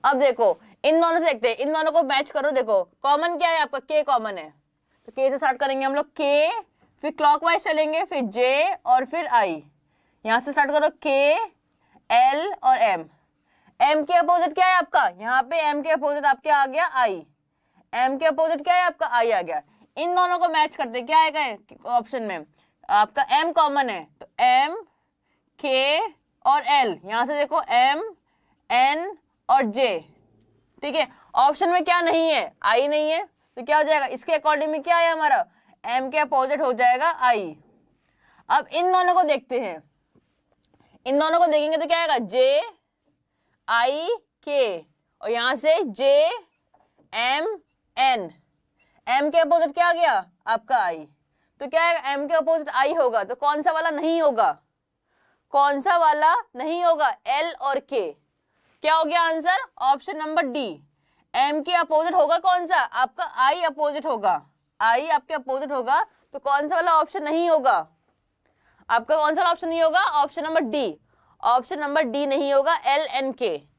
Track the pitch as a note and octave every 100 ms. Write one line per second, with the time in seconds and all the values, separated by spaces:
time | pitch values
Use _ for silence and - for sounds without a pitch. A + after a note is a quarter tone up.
0 | B3+ C4+ C#4 A#3 G#3+ - _ _ C#4+ D#4+
1 | E4 E4 E4 B3 A#3 A3+ C#4 D#4 D#4 D#4
2 | C4+ C#4 C#4+ D4 C#4+ C4 A3+ G3 F3 _
3 | C4+ D4 E4+ E4+ E4+ E4 D4 C#4 - D4+
4 | C#4+ B3 A3 F#3 D#3 _ _ _ _ _
5 | - C4 C4+ C4+ D4 C4+ C#4 C4+ C4+ C#4
6 | D4 - C#4+ C#4+ D#4+ A4+ - _ _ _
7 | D4 D#4 D4 D4 E4 E4 F4 D4+ D4+ D#4+
8 | F4+ D4+ A#3 G#3 B3 C4+ F4 - - B3+
9 | C4 D#4+ D4+ A#3+ G3 D#3 - _ _ _
10 | _ _ A3 A#3 C4 C#4+ C#4+ D4 D4+ -
11 | D#4 C4+ C#4+ E4+ A4 _ _ _ _ _
12 | _ A#3 B3+ C#4+ F#4 F#4+ C4 B3+ A3 F3+
13 | D#3+ _ _ _ _ _ _ _ C4+ D#4
14 | D4 F4 D#4+ F4 F4 D#4 F#4 F4+ E4 E4
15 | G#3+ F3 A3 C4 B3 D#4+ D4+ D4 D4+ D#4
16 | C#4+ D4 C#4+ C4+ D#4 D4 C4+ C#4+ E4+ C4
17 | A#3 F3+ D3+ _ _ _ _ _ _ A#3
18 | C4 C4+ D#4+ D#4 D#4+ E4 D#4+ F4+ F4+ -
19 | A#3+ A#3+ A#3 G3+ F3 D3+ _ _ _ -
20 | E4+ F4+ F4+ F4 F4 D#4+ D4+ - B3 B3
21 | B3 D#4+ D#4+ D4+ C4+ G#3 _ - A#3 A#3+
22 | A3+ C4 A3 F3 D3+ _ _ _ - G#3
23 | G#3 - - C4+ E4 E4 D4+ C#4+ B3+ F#3+
24 | D#3 _ - - B3 B3+ D4 F#4+ F#4 _
25 | _ _ _ _ _ _ D4 C4 C#4 D#4
26 | G#4+ _ _ _ - C#4+ C4+ C#4+ A#3+ E3
27 | F3+ A3+ B3+ D4 C#4 D#4 - A#3+ C4 D4
28 | A4 F4+ _ _ _ _ _ A#3+ C4+ D4+
29 | F#4 F#4 _ _ - C4+ A#3 A3 B3+ E3+
30 | - _ _ _ _ _ _ _ C#4+ D#4+
31 | C4 - _ - C4+ D4 F4+ F4+ F4+ F4
32 | E4 E4 E4 C#4 F3 _ - A#3 C#4+ D4+
33 | D4+ E4 - _ _ - A#3+ D4+ D4+ D#4
34 | C4+ B3+ - D#4 D#4 D4 D4+ D#4 E4 E4+
35 | E4+ D#4+ D4+ A#3+ E3+ _ _ _ - B3+
36 | C4 D4+ D4 C#4 C4 C#4+ C4+ A#3 B3 B3+
37 | D#4+ E4 B3 A3+ F3 D3+ _ _ _ _
38 | _ _ _ _ - C4 G#3 D4+ F4+ F#4
39 | F4+ F#4 D#4+ C4+ _ B3+ G#3+ D#3 _ _
40 | _ _ _ _ _ _ _ _ _ _
41 | B3 C#4 D#4 E4+ E4+ D4+ D4+ D#4+ D#4+ E4+
42 | E4 C4 G#3 A#3+ B3+ D4 A4+ _ _ _
43 | _ _ _ _ _ _ - A#3 B3 D4
44 | E4+ A#4 _ _ - C#4+ A#3 E3+ D#3+ _
45 | _ _ G#3+ A#3 B3 C4 D4 E4 D4+ G3+
46 | C4+ C#4+ E4 A#4 F4+ _ _ _ _ _
47 | _ G#3+ A#3+ C#4 F4+ G4 _ _ _ -
48 | C4 A#3+ E3+ - _ _ _ _ _ _
49 | - C4 D4 E4 D#4 E4+ E4 D#4 F4 E4+
50 | E4 G#3+ F3+ _ - A3+ - B3 F#3 E3
51 | D3+ _ _ _ _ _ C#4 D#4+ E4+ E4
52 | C4+ C#4 C#4+ E4 D#4 E4 D4 B3 C#4 E4
53 | B3+ A3+ G3 B3 C#4+ D4 D#4+ D#4+ E4 D4
54 | D#4 E4 D4+ A3+ F3+ D3 _ _ _ _
55 | _ _ _ _ _ C#4 C#4+ C#4+ D#4+ F4
56 | D#4+ D4+ D#4 G4 A4+ B3 D4+ E4+ F4 D#4+
57 | C4+ - G#3+ C#4 E4 C#4+ C#4 C4+ _ C4+
58 | E3+ C#3+ _ _ _ _ _ _ D4+ D#4+
59 | D#4 E4+ E4 D#4+ E4 F#4+ B4+ - C4 C#4
60 | - D#4 D#4 D#4 C#4+ C#4+ A#3 C#3+ _ _
61 | _ _ _ - C4+ D4+ E4+ F4 D#4+ D#4
62 | E4 E4+ D4 E4+ F#4 F4+ F4 F4 A#3+ A#3
63 | C4 - E4+ - C4 F4 E4 C#4+ D4 D4
64 | D4+ A3+ G3 D#3+ _ _ _ _ A3+ A#3+
65 | D#4+ D4 - D4+ C4 C4 C#4 C#4 A#3+ D4+
66 | G#4+ _ _ C#4 C#4 C#4+ D4+ F4 F4 D#4+
67 | D#4+ F#4 D4 D#4+ E4+ D#4 B3+ F#3+ D#3+ _
68 | _ _ _ _ _ _ _ _ - A#3
69 | A3+ D#4 D4+ D#4+ F4 E4+ E4+ E4 D#4+ E4+
70 | G4+ D4+ C#4+ E4+ D#4 D#4+ C4 C#4+ A3+ D3+
71 | _ _ _ _ - B3 B3 D4+ D4 D4
72 | B3+ C4+ C#4+ C4+ C#4 C#4 C#4 E4 B3 C#4+
73 | D4+ C4 C4+ - A#3 D3+ _